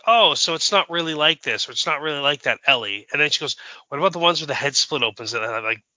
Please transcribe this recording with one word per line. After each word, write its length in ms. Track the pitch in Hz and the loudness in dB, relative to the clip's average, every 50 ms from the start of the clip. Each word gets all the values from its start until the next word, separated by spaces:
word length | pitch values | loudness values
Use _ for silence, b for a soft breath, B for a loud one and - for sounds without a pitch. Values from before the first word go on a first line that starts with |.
| - | 2
"Oh, 280 | 220 233 233 202 160 143 | 4 6 6 6 4 4
so 200 | - - 175 165 | 2 0 0 0
it's 180 | 156 - - 202 | 0 0 2 2
not 160 | - - - | 2 2 0
really 240 | 170 170 165 160 156 | -2 -4 -2 -2 0
like 280 | 151 151 160 160 - | 2 2 2 2 0
this, 260 | - 135 110 104 - | -2 -4 -4 -4 -4
or 40 | 135 | -6
it's 140 | 117 - - | -6 -4 -2
not 160 | 170 151 143 | -2 -2 -2
really 180 | 151 156 147 143 | -4 -4 -4 -2
like 220 | 139 143 147 - | 0 -2 -2 0
that, 180 | - 131 110 - - | 0 -2 -2 0 0
Ellie." 400 | 143 135 120 107 101 101 104 - - | 0 0 0 0 -4 -6 -6 -6 -4
And 100 | - 143 | 0 0
then 80 | 151 143 | 2 2
she 100 | - - | 0 -2
goes, 160 | 156 131 - B B B B B B | -2 -4 -6 B B B B B B
"What 100 | _ 143 | _ -2
about 140 | 143 175 190 | 0 0 0
the 80 | 165 170 | 2 2
ones 220 | 170 175 170 156 | 2 2 2 2
where 60 | 160 | -2
the 60 | 143 127 | -4 -2
head 220 | - 135 143 - | -2 -2 0 2
split 260 | - - - 156 131 | 0 0 0 0 -2
opens 300 | 120 113 104 - 113 107 | -2 -2 -4 -6 -8 -6
that 100 | 120 113 | -4 -4
have, 220 | 110 117 113 113 110 | -4 -4 -4 -4 -2
like, 180 | 110 110 110 _ _ _ | -4 -4 -4 _ _ _